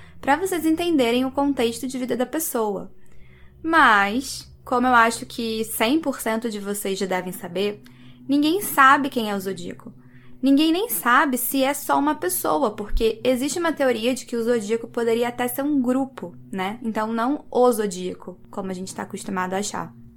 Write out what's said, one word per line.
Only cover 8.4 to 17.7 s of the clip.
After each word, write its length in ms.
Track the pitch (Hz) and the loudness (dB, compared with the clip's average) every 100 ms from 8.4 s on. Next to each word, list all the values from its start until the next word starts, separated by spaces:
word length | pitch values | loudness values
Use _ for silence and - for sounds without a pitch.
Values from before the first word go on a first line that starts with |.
| 302 381 | 4 0
sabe 460 | - - 269 285 277 | 0 4 6 6 2
quem 220 | 240 214 | -2 -2
é 60 | 202 | -2
o 40 | |
Zodíaco. 540 | 196 175 180 - - - - - - - | -4 -8 -10 -14 -16 -20 -20 -20 -20 0
Ninguém 320 | 262 277 320 | 4 6 6
nem 160 | 349 480 | 2 0
sabe 480 | - 240 262 311 247 | -2 2 4 4 0
se 280 | - 269 | 0 0
é 100 | 262 | 0
só 240 | 285 - 277 | 0 0 2
uma 160 | 285 | 2
pessoa, 560 | 302 359 - 320 302 233 | 0 -2 -2 0 2 0
porque 500 | 214 208 - 220 - | -2 -2 2 2 2
existe 340 | 247 247 277 349 | 0 0 0 -2
uma 160 | 339 | -2
teoria 400 | 285 269 226 233 | 2 0 2 0
de 100 | 247 | -2
que 120 | - 233 | -4 -2
o 80 | |
Zodíaco 440 | 226 240 202 226 233 | 0 0 0 -2 -2
poderia 420 | 240 233 226 240 | -2 0 2 0
até 180 | 240 247 | -2 -4
ser 160 | 262 | -2
um 180 | 285 285 | 0 2
grupo, 540 | 240 262 262 - 175 - - | 2 2 -2 -6 -14 -14 -10
né? 260 | 190 190 233 | -6 -6 -6
Então, 280 | 226 214 220 | -6 -4 -2
não 340 | 233 247 294 - | 0 0 -2 -2
o 220 | 247 247 | 4 4